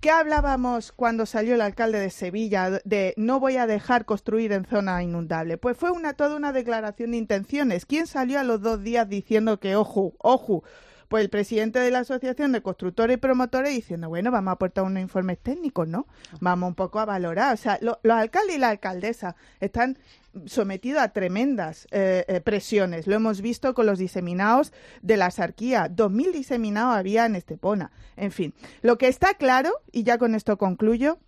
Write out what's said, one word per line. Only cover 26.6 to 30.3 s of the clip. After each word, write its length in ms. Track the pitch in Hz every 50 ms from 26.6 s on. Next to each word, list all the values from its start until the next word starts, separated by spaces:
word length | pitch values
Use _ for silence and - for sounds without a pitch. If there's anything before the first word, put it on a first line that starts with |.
| 226 214 202 208 233 254 240
había 300 | 208 185 190 208 226 233
en 80 | 226 214
Estepona. 560 | 180 - - 160 156 - 180 208 202 160 - _ - - - _
En 140 | - 196 196
fin, 240 | - - 185 147 - _ - - - -
lo 160 | - 226 240
que 120 | 226 - 254
está 260 | 262 - - 381 403
claro, 380 | - 294 262 254 254 269 330 427 587 _ -
y 140 | - 240 220
ya 140 | 220 233 233
con 180 | 240 240